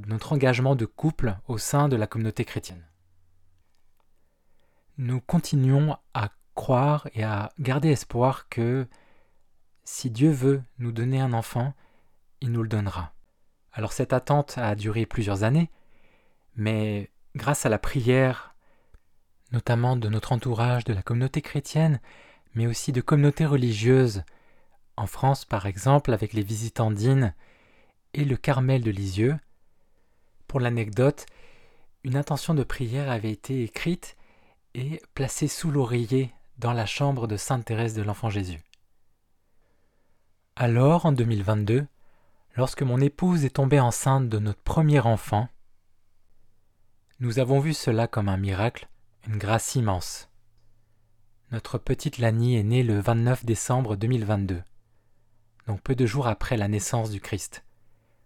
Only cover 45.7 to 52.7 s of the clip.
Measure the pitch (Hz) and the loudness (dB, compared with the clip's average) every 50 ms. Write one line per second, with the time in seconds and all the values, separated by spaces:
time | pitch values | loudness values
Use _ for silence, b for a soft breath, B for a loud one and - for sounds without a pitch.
45.7 | - _ _ _ _ _ _ _ _ _ _ _ - - - - _ _ _ _ | -20 _ _ _ _ _ _ _ _ _ _ _ -20 -20 -20 -20 _ _ _ _
46.7 | _ _ _ _ _ _ _ _ _ _ 127 120 110 135 127 120 139 139 143 160 | _ _ _ _ _ _ _ _ _ _ -4 -2 0 0 2 2 2 2 2 0
47.7 | 151 - - 131 113 110 117 113 - 113 104 98 95 95 98 98 95 92 107 120 | -2 -2 -2 0 0 2 0 0 0 -2 0 0 0 0 0 -2 0 0 0 -2
48.7 | - - - - - - - _ _ _ - 117 107 104 107 101 113 113 - - | -2 -6 -14 -20 -20 -20 -20 _ _ _ -10 -6 -6 -4 -2 0 0 0 0 -2
49.7 | - 135 117 104 95 87 - - - - - - _ - _ _ _ _ _ - | -2 0 0 0 0 -2 -4 -8 -12 -14 -16 -20 _ -20 _ _ _ _ _ -20
50.7 | - _ _ _ _ _ _ _ _ _ - _ _ _ _ _ 117 110 - - | -20 _ _ _ _ _ _ _ _ _ -20 _ _ _ _ _ -10 -10 -8 -6
51.7 | - 120 - - 131 - - 151 - - 117 113 110 113 117 123 123 113 101 104 | -8 -6 -2 -2 -2 -2 -2 -6 -4 0 0 2 2 4 2 2 2 2 2 4